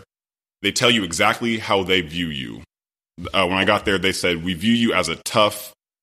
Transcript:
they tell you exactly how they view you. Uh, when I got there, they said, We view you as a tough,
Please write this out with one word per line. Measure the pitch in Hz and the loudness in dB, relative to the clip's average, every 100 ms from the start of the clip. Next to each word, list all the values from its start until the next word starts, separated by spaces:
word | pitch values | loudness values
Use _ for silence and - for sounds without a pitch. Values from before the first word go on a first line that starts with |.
| - _ _ _ _ _ | -14 _ _ _ _ _
they | 98 | -4
tell | - 123 | 0 2
you | 117 | 2
exactly | 92 82 104 113 120 110 | -2 0 0 0 -2 -4
how | 107 101 | 0 0
they | 92 95 | 2 0
view | 82 82 85 | 0 -6 -6
you. | 71 58 55 - _ _ _ _ - 87 | -6 -10 -14 -18 _ _ _ _ -16 -4
Uh, | 98 90 | 0 2
when | 95 | 2
I | 98 | 2
got | 104 - | 2 2
there, | 95 | 0
they | 95 | 0
said, | 90 92 82 | 0 0 0
We | 87 85 | -2 -2
view | 107 | 0
you | 117 117 | 2 2
as | 90 82 | 2 0
a | 80 | -4
tough, | - 113 104 - - - _ _ | -2 2 2 0 -12 -20 _ _